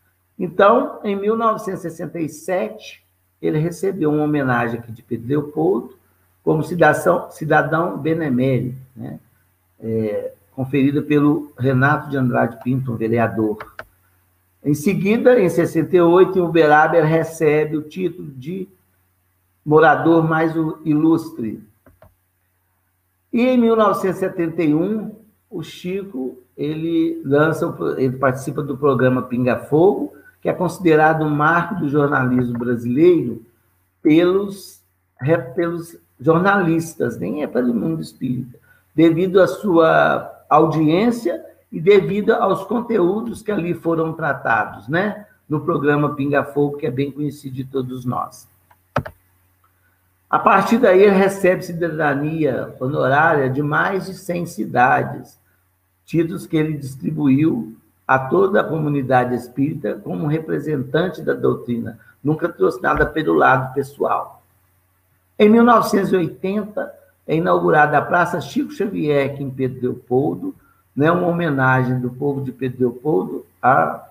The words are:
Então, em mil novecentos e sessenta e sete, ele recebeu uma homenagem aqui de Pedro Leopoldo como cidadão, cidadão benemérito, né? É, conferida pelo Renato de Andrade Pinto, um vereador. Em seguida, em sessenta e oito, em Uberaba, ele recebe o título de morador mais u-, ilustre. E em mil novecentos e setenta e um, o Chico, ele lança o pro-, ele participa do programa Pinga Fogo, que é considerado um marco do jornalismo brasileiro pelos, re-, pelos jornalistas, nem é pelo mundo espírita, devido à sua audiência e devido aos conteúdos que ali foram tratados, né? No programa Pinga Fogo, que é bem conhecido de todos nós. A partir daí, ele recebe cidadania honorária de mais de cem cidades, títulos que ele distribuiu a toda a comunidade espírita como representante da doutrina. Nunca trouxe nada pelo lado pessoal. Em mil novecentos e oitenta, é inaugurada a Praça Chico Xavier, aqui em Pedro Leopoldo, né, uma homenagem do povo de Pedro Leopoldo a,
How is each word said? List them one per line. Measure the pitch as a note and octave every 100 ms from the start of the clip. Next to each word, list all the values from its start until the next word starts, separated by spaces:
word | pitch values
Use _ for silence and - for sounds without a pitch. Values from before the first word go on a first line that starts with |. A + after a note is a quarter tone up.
| _ _ _ -
Então, | F#3 E3 G3+ B3 C#4+ -
em | G#3+ G3
mil | G3+
novecentos | A3+ A3+ G3 - F#3+
e | E3+
sessenta | D#3+ F3 F3
e | D#3
sete, | - - F#3 G#3+ - - - _ _ _ _
ele | E3 D#3
recebeu | E3 E3+ G3 F#3 D3+
uma | D3+
homenagem | D3+ D3+ C3 A#2+ A#2 A2+
aqui | -
de | A2
Pedro | - A#2 A2+
Leopoldo | D3 D3 - E3+ G3+ - - _ _ _ _
como | - D#3
cidadão, | D3 F3+ D#3 D3 - F3+ -
cidadão | - D#3 D3+ D3 D#3+ F3 C3+
benemérito, | C#3+ E3 D#3 B2 C3 B2+ C3 - -
né? | A2+ B2 E3 _ _ _ _ _ _
É, | A2 A2+ A2 G#2 - - _
conferida | - C3 C#3+ C3+ C#3+
pelo | D3 D3 D3 D3 - -
Renato | B2+ B2+ C#3 D3 D3
de | C#3
Andrade | B2+ A#2+ A#2+ -
Pinto, | B2 C3 C3
um | A2
vereador. | A2+ A#2 A2+ G2 G#2+ G#2+ - - - _ _ _ _ _ _ _
Em | -
seguida, | D3 - F3 F#3 A#3 C4 B3
em | F3+
sessenta | - E3 E3 D3 F3+
e |
oito, | E3+ F3+ F3+ F#3+
em |
Uberaba, | E3+ E3 D3+ D3+ D#3+ E3+
ele | D3+
recebe | E3 D#3 - D#3 D3+ D3+ D#3
o |
título | D3 F#3+ F3+ E3+ D#3+
de | C3 C3 F#3+ F#3 _ _ _ _ _ _ _ _ _
morador | - D#3 D#3 C#3 D#3 E3 D#3+
mais | D#3+ E3
u-, | D#3+ D#3 D#3
ilustre. | D#3+ D3+ D#3+ D#3+ - - A2 G#2 - _ _ _ _ _ _ _ _ _ _ _ _ _ _ _ _
E | A#3
em | B3+ B3+
mil | A3+
novecentos | A3+ G#3 F#3+ F#3+ F3
e |
setenta | F#3+ - E3 E3
e | D#3+
um, | D3+ F3+ A3 F#3 - _ _ _
o | F#3
Chico, | D3+ - F3 G3 G3 C#3 C3 - - -
ele | C#3+ D#3 E3 E3 E3 -
lança | C3+ C#3+ D#3 D#3+ E3+
o |
pro-, | - D#3+ -
ele | C3 C3
participa | C3+ B2+ - C#3+
do | C#3+ C3
programa | D3 B2 B2+ B2+
Pinga | - A#2+ B2 A2+
Fogo, | - A#2 B2 - - - - _
que | -
é |
considerado | - F3 - F3 D3+ D#3 D#3
um | D3+
marco | D3 D3+ E3+ E3+ F#3+
do | D3+
jornalismo | D3 C#3+ C#3+ B2+ B2+ B2 A#2+
brasileiro | A#2+ A#2+ A#2+ B2 F3 E3 B2 A2 - _ _ _ _ _
pelos, | D#3+ D#3 F3 F#3+ G3+ - - - _ _ _ -
re-, | C3 E3
pelos | E3 - E3+ E3+ D#3+ - _ -
jornalistas, | C3 D#3+ F#3+ G3+ F3 E3 - - A#2+ A2
nem | - D3+
é | C#3+
pelo | - B3
mundo | A#2 D#3+ D#3+
espírita, | D#3 - C3 B2 - - _ _ _
devido | D3 E3 D#3+ F#3+ F#3
à | F3+
sua | - G#3 E3 D#3+ D#3 D3 D3+ - - -
audiência | D3 D#3+ D3+ D3+ E3+ A#3+ A#3+ F4 E4+ - _ _
e | F3+
devido | E3 G3+ D#3+ G3+ G3+
aos | A3+ G3 F#3
conteúdos | - A#3+ - A3 F3 G#3 A#3 -
que | -
ali | G3+ E3+
foram | E3+ E3 E3 D#3+
tratados, | D#3+ D#3 C3 C3 A2 G2+ - A2
né? | E3 G#3 G3 - _ -
No | D3
programa | C#3+ D#3 C#3+ D3 C#3+
Pinga | B2 C#3+ C#3+
Fogo, | C3 C#3+ C#3+ C#3+
que | D#3
é |
bem | B2+ C#3+
conhecido | C3+ D3+ C#3 C#3
de | C3
todos | C3 C3+ B2+ B2+
nós. | B2+ F#2 - - - _ _ _ _ - - - _ _ _ _ _ _ _ _ _ _ -
A | D3
partir | D#3+ G3 F#3+ A3+
daí, | A3 F#3
ele | G#3 F#3+
recebe | G3 G3 F3+ F3+
cidadania | - E3+ E3+ D#3 D3+ C#3 D3+ E3 D3 A#2 G#2+ -
honorária | C3 D3+ C3+ C#3 E3 D#3 C3
de | B2+
mais | D3 D3+ F3+ G3 F3
de |
cem | F3 - F3 E3+
cidades, | - - B2+ B2 C3+ B2+ - - _ _ _ _ _ _ _
títulos | - D#3+ E3 F#3+
que | - D#3+
ele | D#3 D3+
distribuiu | C3 - F3 D3+ D3 C3+ D#3+ - - - _ _ -
a | C3
toda | - F3 G3 G3+
a |
comunidade | - D#3 D3+ C#3+ B2 B2+ B2 A#2+
espírita | - - C#3 - G#3 -
como | D3 F3+ D#3
representante | D#3 D#3+ D#3+ D3 D3 B2+ D#3 F3+ -
da | C#3+
doutrina. | C3 B2+ B2 - A#2 A2+ - _ _
Nunca | C#3 D#3 E3+
trouxe | E3+ F#3 -
nada | C#3 D3 D3+
pelo | D#3+ D#3
lado | D#3+ C3 C3 C3
pessoal. | C#3+ C3+ - - A2 - - _ _ _ _ _ _ _ _ _ -
Em | G#3
mil | A#3
novecentos | A#3+ A3+ - G3 F3+
e | F#3
oitenta, | D#3+ - F#3+ G#3 G3+ - - - _ _ -
é | D#3
inaugurada | F3+ F3 F3 D#3+ D3 D3
a |
Praça | C3+ F3 E3+ F3
Chico | - - C4
Xavier, | - G3+ F#3 D#3 C#3+ C3+
aqui | C3+
em | C#3
Pedro | C3 C3 B2+
Leopoldo, | B2 - - B2 D3+ - D4 - _ _ _ -
né, | D#3
uma | F3 F3
homenagem | E3+ E3+ C3+ C3 C3 B2 B2+
do | B2
povo | C3 C#3+ C#3
de | C3
Pedro | B2 C3 A#2+
Leopoldo | B2 A#2+ D3 F3 - - - _
a, | B2 C#3+ D#2+ - -